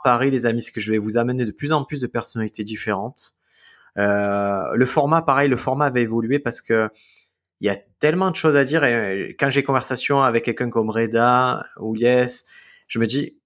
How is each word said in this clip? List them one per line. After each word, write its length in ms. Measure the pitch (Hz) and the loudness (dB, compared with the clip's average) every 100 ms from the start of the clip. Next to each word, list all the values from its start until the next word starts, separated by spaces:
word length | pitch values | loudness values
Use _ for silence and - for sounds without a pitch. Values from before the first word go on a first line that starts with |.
Paris, 280 | 131 120 135 | 2 2 2
les 140 | 131 117 | 2 0
amis, 160 | 117 | -2
c'est 100 | 117 | -4
que 80 | - | -6
je 100 | 104 | -2
vais 60 | 110 | -2
vous 180 | 107 113 | 0 -2
amener 280 | 120 127 117 | 0 -2 -4
de 60 | |
plus 200 | - 147 | -4 -2
en 100 | 156 | -2
plus 160 | 131 147 | -2 -8
de 60 | 123 | -6
personnalités 560 | 117 - 117 107 - | -6 -6 -6 -6 -6
différentes. 720 | 104 110 113 98 113 - - _ _ _ _ _ _ - | -10 -8 -4 -4 -4 -12 -16 _ _ _ _ _ _ -2
Euh, 640 | 101 101 101 101 101 98 69 | 0 0 0 -2 -2 -2 -2
le 120 | 113 127 | 0 2
format, 360 | 156 143 165 | 2 2 2
pareil, 280 | 165 135 143 | 2 2 2
le 80 | 120 | 0
format 320 | - 135 143 | -2 0 0
va 100 | 123 | 0
évoluer 400 | 117 113 113 143 | 0 0 0 -2
parce 220 | 127 - | -2 -8
que 280 | - 113 107 - _ _ _ _ _ _ | 0 0 0 -6 _ _ _ _ _ _
il 40 | 202 | -2
y 40 | |
a 60 | 196 _ _ | -2 _ _
tellement 320 | 151 175 190 | 0 2 0
de 40 | 165 | 2
choses 180 | 160 143 | 2 4
à 80 | |
dire. 200 | 131 156 139 | 2 2 2
Et, 80 | |
euh, 400 | 117 101 98 87 - | 0 -2 -4 -6 -2
quand 120 | 139 | 0
j'ai 140 | 135 | 0
conversation 580 | 139 131 - 127 - 139 | 0 -2 -2 -6 0 2
avec 240 | 131 117 117 | 4 2 -2
quelqu'un 240 | 113 123 | -4 -2
comme 200 | 113 110 | -2 0
Reda 720 | 110 113 113 120 123 127 120 - - | -2 0 2 4 4 2 -2 -8 -10
ou 140 | 110 | -8
Lies, 500 | 110 120 123 123 - - - - _ _ | 0 4 4 2 -4 -10 -20 -20 _ _
je 120 | 117 | -2
me 60 | 113 | 0
dis, 300 | 131 143 - | 0 -4 -12